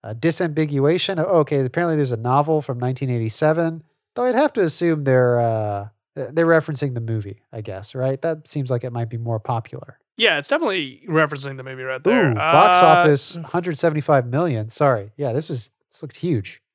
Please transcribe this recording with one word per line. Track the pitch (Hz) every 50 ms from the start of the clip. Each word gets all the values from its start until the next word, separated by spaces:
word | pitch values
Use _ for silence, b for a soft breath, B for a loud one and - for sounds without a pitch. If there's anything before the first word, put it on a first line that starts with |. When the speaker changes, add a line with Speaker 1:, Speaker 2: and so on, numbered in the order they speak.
| -
Speaker 1:
Uh, | 110 107
Disambiguation, | 117 151 165 160 - 180 165 147 151 156 151 143 139 135 147 170 185 - - 196
oh, | 165 156 190 190 165
okay, | 147 - 151 139 135
apparently | 123 - 165 175 170 160
there's | 151 143 123
a | 123
novel | 110 113 131 127 143 147 151 160 151
from | 139 - 127
nineteen | 120 123 127 131 127 143 131
eighty-seven, | 123 117 113 110 - - 156 151 156 165 170 165 165 165 - _ _ _ _ _ _
though | - 247
I'd | 254 247
have | 233 294 294 -
to | 240
assume | 190 160 - - 175 170 165 151 143
they're, | 139 131 127 127 123 120 120
uh, | 117 117 113 110 107 104 101 101 101 104 _ _ _ _ _
they're | 147 131 107 143 165 170
referencing | 165 165 160 151 - 151 127 151 139 123
the | 120
movie, | 113 113 113 110 98 101 98 _ _ _
I | - 113
guess, | 104 107 95 95 101 - -
right? | 131 127 131 135 135
That | - 165 160 156 151
seems | - - 151 135 127
like | 131 117 -
it | 127
might | 117 120 117 113
be | 120
more | 117 117 117 117 110
popular. | - - 120 117 110 - - - - - - _ _ _ _ -
Speaker 2:
Yeah, | 226 214 165 147
it's | 147
definitely | - 269 330 339 240 190 185 147 131 123 - _
referencing | 202 160 160 156 147 147 139 135 139 135
the | 131 127
movie | 131 131 131 127
right | 131 131 131 147
there. | 185 240 247 196 143
Speaker 1:
Ooh, | 117
box | - 151 156 165 - - - 180 180
Speaker 2:
Uh, | 180
Speaker 1:
office, | 170 - - - 156 147 139 - - -
hundred | 170 160 - - 190 175 180 160
seventy-five | 139 - 170 151 151 139 - 151 135 123
million. | 120 123 143 175 175 131 110 107 110
Sorry. | - - 147 139 127 110 101 107 _
Yeah, | - 143 127 113
this | 139 160 -
was, | 139 123 107 - _ _ _ _
this | _ -
looked | - 139 -
huge. | - - 180 156 110 95 - - _ _ _